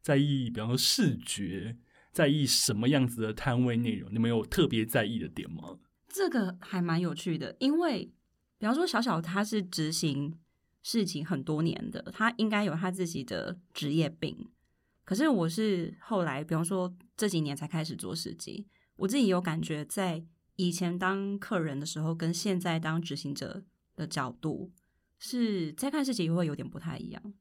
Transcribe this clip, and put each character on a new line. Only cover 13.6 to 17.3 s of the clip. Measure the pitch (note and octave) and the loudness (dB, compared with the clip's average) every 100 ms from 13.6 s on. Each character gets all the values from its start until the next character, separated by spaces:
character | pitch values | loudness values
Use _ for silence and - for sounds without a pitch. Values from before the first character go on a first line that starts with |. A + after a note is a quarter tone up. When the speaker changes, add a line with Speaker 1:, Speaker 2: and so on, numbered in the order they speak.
| _ | _
Speaker 2:
职 | - C#3+ | -6 0
业 | D#3 D3+ | 2 2
病。 | E3 - - - _ _ _ _ _ | 0 -6 -6 -12 _ _ _ _ _
可 | - | -4
是 | F#3+ D#4 | 2 4
我 | A#3+ E3 | 4 2
是 | E3+ A3 F#3 E3 - | 2 2 2 -2 -8
后 | - G#3+ | -4 0
来， | E3+ C3+ | 0 -2
比 | D#3 | -2
方 | E3 | 0
说 | E3+ F#3+ F3+ F3+ - - | 0 0 -2 -6 -20 -2
这 | |
几 | G#3 | 0